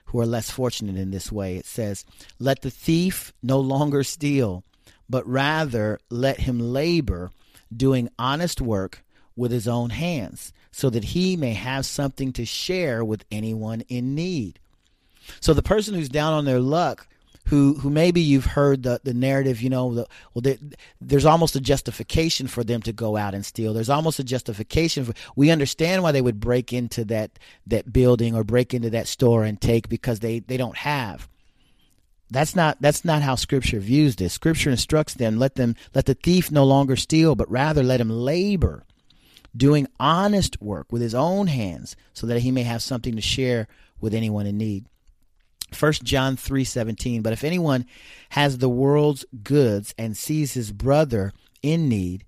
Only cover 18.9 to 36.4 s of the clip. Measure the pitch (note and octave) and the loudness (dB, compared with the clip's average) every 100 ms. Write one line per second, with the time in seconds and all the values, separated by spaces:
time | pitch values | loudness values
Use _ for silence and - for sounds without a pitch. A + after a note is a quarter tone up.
18.9 | A#2+ C3+ A#2+ C3+ C#3 C3+ A#2 B2+ C3 B2+ | -4 -2 0 0 2 0 0 0 0 0
19.9 | A#2 - - - B2 C3+ C3+ D3 - - | -2 -6 -12 -10 -2 -2 -2 -8 -20 -20
20.9 | _ B2+ C#3 D#3 E3 D#3+ C#3 B2 C#3 - | _ 0 4 6 6 4 0 0 0 -2
21.9 | - - D#3+ E3 - C3 A#2+ A2+ A#2 A#2 | -10 -2 0 0 -2 -4 -4 -2 -2 -4
22.9 | G#2+ A2 G#2+ G2+ G2 - - A2 A2+ A2+ | -4 -2 -2 -2 -6 -8 -4 -2 -2 0
23.9 | C#3+ D#3+ D3 B2+ B2+ - G#2 - D#3 E3 | 0 0 -2 -4 -4 -6 -8 -2 0 0
24.9 | D3 A#2 - - - D3 E3 C#3 - E3 | -2 -4 -8 -6 4 4 4 0 0 0
25.9 | F#3+ E3+ C#3 B2 G#2 A2+ B2 A#2+ B2 A#2 | 2 2 2 0 0 0 0 0 -4 -4
26.9 | - G#2+ A2 G#2+ - - _ - A2 - | -6 -4 -4 -4 -10 -20 _ -4 -2 2
27.9 | B2 B2 A#2 A#2 A2+ G#2+ B2 B2 B2+ A2+ | 4 6 6 2 0 2 2 2 -2 -2
28.9 | A2+ - - A#2+ A2+ G#2+ G#2 A#2+ A#2 - | -4 -4 2 4 4 2 0 2 2 0
29.9 | A#2 B2+ G#2+ A2+ A#2 A2 B2+ A#2 - D3 | -4 -4 -4 -4 -6 -6 -4 -4 -6 -4
30.9 | C#3+ G#2+ C2 - _ _ _ _ _ _ | -4 -4 -10 -16 _ _ _ _ _ _
31.9 | _ _ _ _ C3+ D#3 F3+ D#3 - C#3+ | _ _ _ _ -2 0 2 2 2 2
32.9 | - E3+ D3+ C#3 B2+ - C#3 - A2 G2+ | 2 0 2 2 0 0 0 0 -2 2
33.9 | C#3+ D3 - F2 - D#3+ D#3+ D3 A#2+ - | 4 4 2 -4 0 0 0 0 0 2
34.9 | D3+ D3+ - A2+ A2 C3+ - A#2+ A2+ - | 0 0 -2 0 2 0 2 0 -2 -2
35.9 | C#3 C3+ B2 E3+ F3+ | 0 0 0 2 2